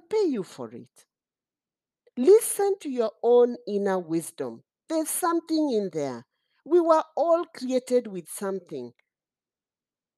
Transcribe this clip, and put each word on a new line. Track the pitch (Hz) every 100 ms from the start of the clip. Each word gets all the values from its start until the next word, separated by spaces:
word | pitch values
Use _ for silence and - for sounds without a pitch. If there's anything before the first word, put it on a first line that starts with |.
| -
pay | 440 370
you | 240
for | 180 - 117
it?" | 117 - _ _ _ _ _ _ _ _ _ _ _ _ -
Listen | 262 427 - - 403 392
to | 302
your | 247 220 -
own | 226 240 247 240 -
inner | 202 196 185
wisdom. | 165 165 151 - 131 117 _ _ -
There's | 320 311
something | - 339 339 330 320 302
in | 220 196
there. | 165 139 120 - _ _ _ -
We | 349
were | 330 320 - -
all | 330 339 349
created | - 254 254 254 247 214
with | 185 160
something. | - 196 196 175 147 120 - _ _ _ _ _ _ _ _ _ _ _